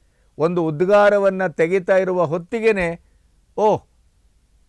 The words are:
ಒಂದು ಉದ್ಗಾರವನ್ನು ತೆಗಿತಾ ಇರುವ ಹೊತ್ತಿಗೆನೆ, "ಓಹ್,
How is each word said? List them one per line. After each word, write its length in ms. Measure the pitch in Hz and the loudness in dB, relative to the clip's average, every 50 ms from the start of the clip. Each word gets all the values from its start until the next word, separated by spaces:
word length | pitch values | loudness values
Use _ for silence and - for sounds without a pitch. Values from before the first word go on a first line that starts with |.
| _ _ _ _ _ _ _ - | _ _ _ _ _ _ _ -4
ಒಂದು 280 | 147 170 180 180 165 | -4 -2 -2 -2 -2
ಉದ್ಗಾರವನ್ನು 880 | 160 151 147 185 185 208 208 208 208 208 202 196 196 190 185 190 180 143 | -4 -4 -2 0 2 4 4 4 4 4 2 2 0 0 -2 -4 -4 -2
ತೆಗಿತಾ 440 | - 165 170 185 196 175 208 196 185 | -2 -2 0 0 -2 0 0 0 0
ಇರುವ 280 | 190 185 185 180 170 | 0 0 -2 -2 -2
ಹೊತ್ತಿಗೆನೆ, 760 | 143 156 180 170 - - 226 220 226 214 196 180 170 170 - _ _ _ _ _ _ _ _ _ _ _ - | -2 -4 -6 -8 -8 -6 -2 0 0 0 0 -2 -6 -6 -10 _ _ _ _ _ _ _ _ _ _ _ -2
"ಓಹ್, 240 | 208 214 190 - - _ _ _ _ _ _ _ _ _ _ _ _ _ _ _ _ | 0 0 0 0 -4 _ _ _ _ _ _ _ _ _ _ _ _ _ _ _ _